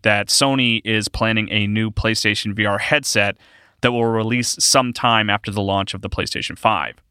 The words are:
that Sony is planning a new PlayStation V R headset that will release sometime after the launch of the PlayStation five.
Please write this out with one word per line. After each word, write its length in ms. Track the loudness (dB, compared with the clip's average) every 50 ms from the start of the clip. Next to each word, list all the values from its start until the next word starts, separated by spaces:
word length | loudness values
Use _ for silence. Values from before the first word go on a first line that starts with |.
| 0
that 240 | 2 2 2 0
Sony 540 | 0 0 2 2 2 2 2 2 2 0 0 0
is 240 | -2 -2 -2 -2 -4
planning 400 | -4 -2 -2 0 0 0 0 0
a 160 | 0 -2 0
new 260 | 0 0 -2 -2 -2
PlayStation 640 | -2 -2 -2 -2 0 0 0 0 0 0 -2 -4 -2
V 120 | -2 0
R 120 | 0 0
headset 600 | -2 0 0 0 0 0 0 0 0 0 0 -2 -6 _ _ _ _ _ _ _ _
that 120 | 0 0 2
will 120 | 2 2
release 520 | 2 2 2 0 0 0 -2 -2 -2 -2 0
sometime 680 | 2 2 4 4 2 2 0 0 2 2 4 4 4 2
after 200 | 2 0 0 -2
the 120 | -4 -2
launch 320 | 0 0 0 0 -2 -4 -6
of 80 | -10
the 80 | -10 -8
PlayStation 480 | -6 -6 -6 -6 -6 -6 -8 -8 -6
five. 380 | -2 0 0 0 0 -2 -6 -10 _ _ _